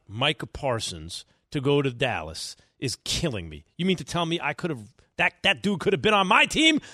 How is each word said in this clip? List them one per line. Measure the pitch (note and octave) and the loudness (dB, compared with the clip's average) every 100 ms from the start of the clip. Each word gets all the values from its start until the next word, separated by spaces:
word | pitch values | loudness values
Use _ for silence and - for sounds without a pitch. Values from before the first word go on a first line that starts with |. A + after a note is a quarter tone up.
| _ | _
Micah | G2+ C#3 D#3 B2 | -2 -2 -2 -8
Parsons | - C#3+ A#2 - E2+ D#2+ - - _ _ | -6 -2 -2 -4 -8 -12 -14 -16 _ _
to | D3+ | -4
go | C3+ C#3+ | 2 2
to | C#3 | 2
Dallas, | A#2+ C3 F#2+ D#2+ D#2 - - _ _ | -2 -2 -2 -6 -10 -12 -14 _ _
is | B2+ - | -6 -6
killing | - - E3+ G#2+ E2 | -4 -2 -2 -4 -8
me. | D2+ - - | -12 -18 -4
You | F3+ | 0
mean | F#3 | 0
to | |
tell | C3+ E3+ E3 | -2 -4 -2
me | E3+ | -2
I | C3+ | -4
could | D3 F3+ | -4 -6
have, | C3+ G#2 _ _ - | -6 -10 _ _ -2
that, | F3 - | -2 2
that | F#3+ F3+ | 0 0
dude | F#3+ G3 | 0 0
could | - | 2
have | F#3+ | 2
been | E3 | 4
on | G#3 F#3 | 4 6
my | A#3+ | 6
team | D4+ B3+ D#4+ D#4 - | 4 4 4 4 0